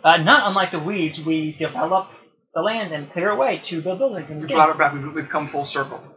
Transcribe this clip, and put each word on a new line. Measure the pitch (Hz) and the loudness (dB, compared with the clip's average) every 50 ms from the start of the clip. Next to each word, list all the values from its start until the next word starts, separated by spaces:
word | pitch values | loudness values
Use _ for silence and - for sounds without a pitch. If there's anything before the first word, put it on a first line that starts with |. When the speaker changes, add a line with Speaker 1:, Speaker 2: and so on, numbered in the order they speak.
| - | 6
Speaker 1:
Uh, | 160 170 170 | 6 6 6
not | 156 185 269 - 202 202 | 6 6 6 6 4 2
unlike | 190 196 185 180 | 0 0 0 0
the | - 160 | -2 -4
weeds, | 151 180 208 190 160 156 156 165 | -4 -2 -2 -2 -2 -2 -4 -6
we | 151 160 160 160 156 156 | -2 -2 0 0 -2 -4
develop | 147 - 156 147 143 - 151 165 185 190 190 - - - - _ _ _ _ _ - | -4 -4 -6 -4 -2 -4 0 2 2 0 0 -2 -16 -20 -20 _ _ _ _ _ -4
the | 165 | -2
land | 170 208 226 226 208 170 | 0 0 0 -2 -4 -6
and | 156 147 143 143 | -6 -8 -8 -6
clear | - 170 175 208 | -4 -2 0 0
away | 208 - 262 262 190 156 - | 2 2 2 0 0 -2 -6
to | - 180 160 | -6 -6 -4
build | 151 180 185 190 | -4 -4 -2 0
buildings | 269 269 208 180 147 139 | 0 -2 -2 -4 -8 -10
in | 156 | -10
this | 151 151 | -10 -6
Speaker 2:
We | - | 0
Speaker 1:
game. | - | 4
Speaker 2:
brought | 165 156 160 | 6 6 6
it | 160 147 | 6 4
back. | 156 147 143 | 2 2 2
We've, | 143 135 151 | -2 -8 -6
we've | 151 156 143 - | -8 -8 -8 -4
come | - 156 147 135 | -4 -4 -4 -4
full | - 147 143 | -6 -6 -4
circle. | - - 143 135 - 120 - - - - | -4 -4 -4 -4 -6 -8 -16 -16 -20 -20